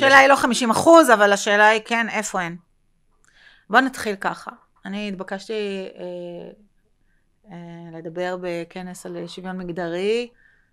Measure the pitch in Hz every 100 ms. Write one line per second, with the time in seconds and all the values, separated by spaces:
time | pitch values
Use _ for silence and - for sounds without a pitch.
0 | 269 269 269 269 277 226 233 - - 330
1 | 262 214 208 202 220 208 214 220 214 233
2 | 226 214 208 196 170 170 _ _ _ _
3 | _ _ _ _ _ _ - 226 262 262
4 | 220 196 185 170 - 240 _ _ 190 202
5 | 208 185 190 196 196 220 202 196 190 -
6 | 180 180 175 175 175 - 208 _ _ _
7 | _ _ _ _ 214 170 170 170 170 160
8 | 160 170 180 185 180 170 170 190 180 185
9 | 180 170 170 - 185 185 180 170 170 175
10 | 202 233 240 _ _ _ _